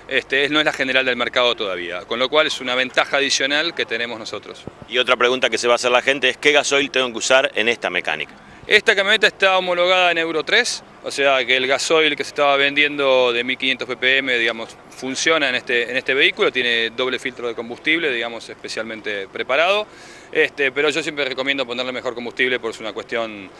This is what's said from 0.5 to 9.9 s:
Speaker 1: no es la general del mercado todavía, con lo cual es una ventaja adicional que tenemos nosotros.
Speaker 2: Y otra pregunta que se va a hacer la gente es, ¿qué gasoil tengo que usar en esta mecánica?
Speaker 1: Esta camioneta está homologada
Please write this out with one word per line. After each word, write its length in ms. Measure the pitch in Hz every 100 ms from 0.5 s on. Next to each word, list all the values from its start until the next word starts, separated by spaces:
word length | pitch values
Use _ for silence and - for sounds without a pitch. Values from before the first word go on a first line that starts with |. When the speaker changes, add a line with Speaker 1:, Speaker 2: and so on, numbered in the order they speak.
Speaker 1:
no 80 | 151
es 60 | 151
la 60 |
general 340 | 147 131 131 131
del 120 | 123
mercado 380 | 117 127 123 113
todavía, 500 | 104 90 87 90 -
con 140 | 117
lo 100 | 131
cual 180 | 151 151
es 140 | -
una 120 | 127
ventaja 440 | 127 127 - 139 143
adicional 580 | 139 - 139 147 165 165
que 100 | 117
tenemos 320 | 113 120 113
nosotros. 460 | 107 104 - - - - -
Speaker 2:
Y 100 | 120
otra 200 | 123 127
pregunta 320 | 120 131 123
que 80 | 110
se 100 | 120
va 60 |
a 20 | 120
hacer 160 | 127
la 100 | 123
gente 280 | 135 139 127
es, 80 | -
¿qué 160 | 147
gasoil 360 | 147 127 139 139
tengo 220 | 131 127
que 60 | 110
usar 340 | - 131 135
en 140 | 110 110
esta 220 | 113 95
mecánica? 440 | 90 82 78 73 - - - -
Speaker 1:
Esta 300 | 208 - 202
camioneta 320 | 196 214 202
está 300 | - 190 185
homologada 520 | 180 175 180